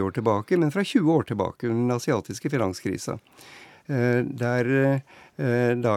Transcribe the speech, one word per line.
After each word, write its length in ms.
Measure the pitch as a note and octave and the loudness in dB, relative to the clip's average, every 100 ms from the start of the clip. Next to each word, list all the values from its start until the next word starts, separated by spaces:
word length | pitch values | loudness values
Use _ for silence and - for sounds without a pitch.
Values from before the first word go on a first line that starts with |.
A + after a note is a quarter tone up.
år 100 | F#2+ | 0
tilbake, 460 | G#2 A2+ G#2 - F3+ | 0 0 0 0 2
men 160 | D#3 | 2
fra 100 | F#3+ | 0
tjue 240 | G3 B3+ D#3 | 0 2 2
år 100 | D#3+ - | 2 0
tilbake 400 | A2 F2 - A#2+ | -2 -4 -4 -2
under 100 | A#2 | 0
den 160 | B2 B2 | 0 0
asiatiske 540 | - A#2+ - G#2 D3+ | 0 -2 -2 -8 -4
finanskrisa. 640 | C#3 G2 F2+ G#2 F#2 - - _ - - - - - - | -2 -2 -2 -6 -6 -6 -10 _ -20 -20 -20 -20 -20 -6
Eh, 320 | C3+ B2 B2 | 0 2 2
der, 800 | B2 C3 A#2+ B2 A#2+ C3+ C#3 C3+ - - - - | -2 -4 -2 0 2 2 4 2 -4 -20 -20 -6
eh, 340 | C3+ A#2+ B2 A#2+ | -2 2 2 2
da 160 | A#2+ | 2